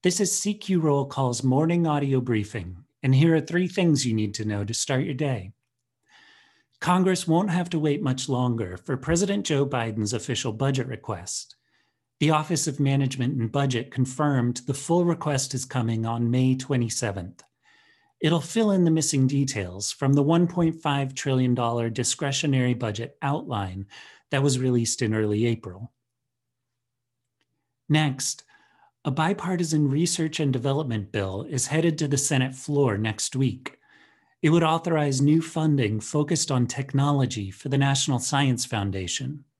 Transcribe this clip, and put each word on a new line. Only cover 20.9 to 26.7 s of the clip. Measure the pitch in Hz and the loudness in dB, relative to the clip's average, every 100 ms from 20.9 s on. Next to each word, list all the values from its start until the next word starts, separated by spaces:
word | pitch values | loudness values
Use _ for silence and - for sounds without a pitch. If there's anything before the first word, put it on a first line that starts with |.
| 139 135 135 | -2 -2 -4
trillion | 139 127 127 123 | 0 2 2 2
dollar | 120 120 117 | 0 0 -2
discretionary | 113 117 - 143 135 151 131 123 | -2 -4 -2 -2 -2 0 2 2
budget | 123 117 101 117 _ | 0 -2 -4 -8 _
outline | 143 147 175 110 95 95 98 - - - _ | -4 -4 -4 -6 -4 -8 -12 -16 -20 -20 _
that | 139 | 0
was | 139 127 | 2 2
released | 131 123 117 - | 2 2 0 -2
in | 113 | 0
early | 110 107 104 117 | 0 0 2 0
April. | 113 92 92 120 _ _ _ _ _ _ _ _ | 0 -6 -14 -16 _ _ _ _ _ _ _ _